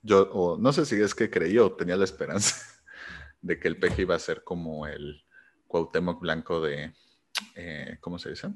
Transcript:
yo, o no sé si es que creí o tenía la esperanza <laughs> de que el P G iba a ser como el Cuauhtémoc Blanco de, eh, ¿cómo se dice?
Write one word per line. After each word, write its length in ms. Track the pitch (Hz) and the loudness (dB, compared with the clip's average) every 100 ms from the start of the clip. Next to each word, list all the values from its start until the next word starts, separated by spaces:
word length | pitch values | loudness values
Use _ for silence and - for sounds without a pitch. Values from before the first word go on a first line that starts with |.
yo, 280 | 107 98 95 | 8 6 6
o 260 | 104 87 82 | 2 0 2
no 160 | 120 | 2
sé 120 | 147 | 2
si 140 | 147 104 | 2 2
es 140 | 104 | 2
que 160 | - 110 | 2 0
creí 280 | 87 82 110 | 2 4 6
o 140 | 101 | 6
tenía 240 | - 87 90 | 4 -2 2
la 80 | |
esperanza 500 | 98 - - 95 101 - - - - - | 0 -2 -4 0 0 -2 -14 -20 -20 -18
<laughs> 380 | - - - _ | -16 -16 -20 _
de 180 | 90 82 | -6 -2
que 80 | 82 | -2
el 100 | 82 | 0
P 140 | 90 | 0
G 80 | 95 | 2
iba 160 | 90 | 0
a 40 | 85 | 0
ser 240 | - 80 | -2 -8
como 440 | - 87 80 78 76 | -6 -8 -6 -8 -8
el 360 | 71 73 73 _ - _ _ _ | -10 -12 -14 _ -20 _ _ _
Cuauhtémoc 520 | 85 82 78 90 85 | -2 0 0 -2 -2
Blanco 400 | 85 80 - 85 | -2 -4 -2 -2
de, 320 | 78 71 76 _ _ _ _ - - | -2 -4 -10 _ _ _ _ -10 -10
eh, 420 | - 87 76 67 - | -16 -12 -10 -12 -12
¿cómo 160 | - 87 | -10 -10
se 120 | - | -10
dice? 200 | - - | -10 -10